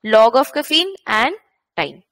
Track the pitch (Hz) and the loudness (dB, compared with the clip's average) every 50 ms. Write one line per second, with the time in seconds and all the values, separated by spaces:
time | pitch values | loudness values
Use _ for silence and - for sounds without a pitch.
0 | - 214 220 220 220 233 233 269 285 - - 294 285 - 302 320 359 392 392 - | -2 2 4 4 4 6 4 0 0 0 -4 -8 -6 -2 -2 -2 -2 -4 -8 -14
1 | _ - 220 214 233 294 381 440 _ _ _ _ _ _ _ - 156 143 143 170 | _ -6 -2 -2 -2 -4 -6 -10 _ _ _ _ _ _ _ -8 -8 -8 -10 -20
2 | _ _ | _ _